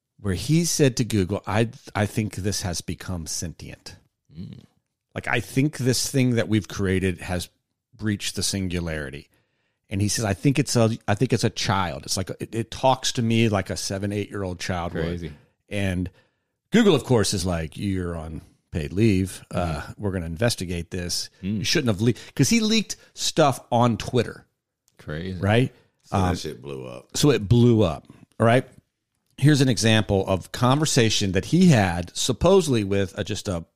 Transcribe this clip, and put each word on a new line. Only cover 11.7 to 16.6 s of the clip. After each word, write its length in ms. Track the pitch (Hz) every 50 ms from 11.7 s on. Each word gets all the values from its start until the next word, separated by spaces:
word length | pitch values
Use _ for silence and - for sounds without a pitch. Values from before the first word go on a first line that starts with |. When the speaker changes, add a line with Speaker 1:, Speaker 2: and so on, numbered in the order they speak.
| 95 98 92 85 69 65 -
Speaker 1:
It's 120 | - -
like, 140 | 98 92 - - -
it, 160 | - - 107
it 160 | 113 113 -
talks 400 | - - - 131 127 - - - -
to 80 | 127
me 280 | 117 113 113 113 117 110
like 200 | 104 95 - -
a 80 | 85
seven, 340 | - - - 98 95 101 101
eight-year-old 480 | 104 104 101 - 101 101 98 92 87 87
child 340 | - - 92 87 85 87 -
would." 100 | 82 82
Speaker 2:
Crazy. 280 | 85 87 85 82 76 73 - _ _ _ _ _ -
Speaker 1:
And 400 | 101 101 98 95 90 92 90 87 - _ _ _ _ _ _ _ _ _